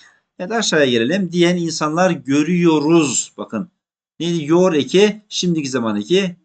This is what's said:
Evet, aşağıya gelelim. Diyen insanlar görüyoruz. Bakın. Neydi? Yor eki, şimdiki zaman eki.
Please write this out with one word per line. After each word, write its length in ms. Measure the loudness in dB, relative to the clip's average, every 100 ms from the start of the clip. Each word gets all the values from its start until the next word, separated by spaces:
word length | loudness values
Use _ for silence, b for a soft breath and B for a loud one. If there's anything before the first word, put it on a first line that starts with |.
| b b b -14
Evet, 120 | -8
aşağıya 340 | -4 -2 2 2
gelelim. 460 | 2 0 0 -2
Diyen 260 | 2 2 2
insanlar 540 | -2 -4 -4 0 0
görüyoruz. 1200 | 0 -2 0 0 2 2 2 4 2 2 -2 -6 -10
Bakın. 340 | -10 -8 -8 _ _ _ _ -8
Neydi? 260 | -4 -4 0
Yor 280 | 2 4
eki, 480 | 2 0 2 2 0 -10
şimdiki 400 | -6 -2 -2 -2
zaman 260 | -4 -2 -4
eki. 400 | 0 0 -2 -8